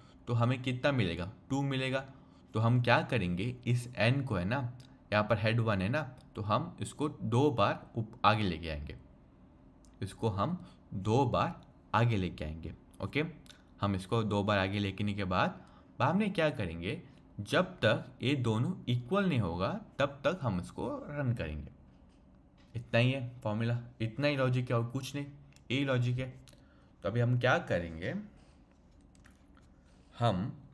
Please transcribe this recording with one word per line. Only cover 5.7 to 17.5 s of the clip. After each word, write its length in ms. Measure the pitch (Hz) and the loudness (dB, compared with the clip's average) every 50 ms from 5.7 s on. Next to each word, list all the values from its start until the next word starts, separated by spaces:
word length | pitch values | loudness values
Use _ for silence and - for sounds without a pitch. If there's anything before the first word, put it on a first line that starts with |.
| 104 92 | 2 2
है 60 | 92 104 | 2 0
ना, 140 | 131 156 151 - - - - - - | 0 -2 -4 -6 -10 -16 -20 -12 -10
तो 60 | - | -6
हम 340 | 98 104 104 127 165 175 - - | 0 0 2 2 0 -2 -6 -8
इसको 280 | - - - - 143 - | -8 -8 -4 -4 -4 -4
दो 420 | - - 120 113 117 120 143 151 | -4 -4 -2 2 4 4 4 4
बार 340 | 120 107 101 120 160 - - - - | 4 4 2 2 2 -2 -8 -8 -6
उप-, 220 | 120 110 - - - - | -6 -6 -6 -4 2 4
आगे 180 | 101 107 107 | 4 4 4
लेके 260 | 107 92 82 78 85 80 | 2 0 -2 -2 -4 -6
आएंगे, 260 | 76 73 76 76 - - - - - - - - - - - - - - - - - - - - - - | -6 -6 -6 -10 -12 -14 -16 -20 -20 -20 -20 -20 -20 -20 -20 -20 -20 -20 -20 -20 -20 -20 -20 -20 -12 -10
इसको 260 | 98 95 - - - 113 | -8 -8 -6 -4 -4 -2
हम 280 | 92 101 101 156 180 180 - - - - - - - | 0 0 -2 -2 -2 -4 -8 -14 -20 -20 -16 -10 -10
दो 300 | 98 95 107 110 135 135 | -4 0 2 2 2 2
बार 340 | 117 95 87 117 175 - - - - - - - - - | 2 2 2 0 0 -2 -8 -14 -20 -20 -20 -8 -2 2
आगे 220 | 107 120 120 113 | 2 4 4 4
लेके 280 | 98 92 85 - - 78 | 2 0 -2 -4 -6 -8
आएंगे, 300 | 76 80 80 80 82 87 - - - - - | -8 -8 -8 -10 -12 -12 -14 -18 -20 -10 -10
ओके। 220 | 95 92 - 135 156 175 - - - - - - - - - - | -8 -4 -4 -4 -4 -4 -8 -14 -20 -20 -20 -20 -20 -20 -8 -4
हम 140 | 104 101 95 | -2 -2 -2
इसको 280 | 92 95 - 117 113 | -4 -4 -2 -2 -2
दो 200 | 110 104 104 101 | 0 0 0 0
बार 160 | 98 104 104 98 | 2 2 2 2
आगे 200 | 95 98 101 104 | 2 0 0 0
लेके 260 | 101 98 98 - 104 | -2 -2 -2 -2 -4
आने 100 | 104 101 | -4 -2
के 100 | 101 98 | -2 -2
बाद, 360 | 90 104 107 127 180 - - - - - - - - - - | 0 2 2 2 0 -2 -6 -14 -20 -20 -20 -20 -14 -4 0
बाद 160 | 117 143 170 | 0 2 2
में 180 | 202 220 196 | 2 0 0
क्या 160 | - - 160 151 | 2 2 2 2
करेंगे, 500 | - - 101 85 82 85 85 98 143 - - - - - - - - - | 0 -2 -4 -6 -6 -6 -4 -4 -6 -6 -10 -16 -20 -20 -20 -14 -12 -10
जब 320 | 101 - | -6 0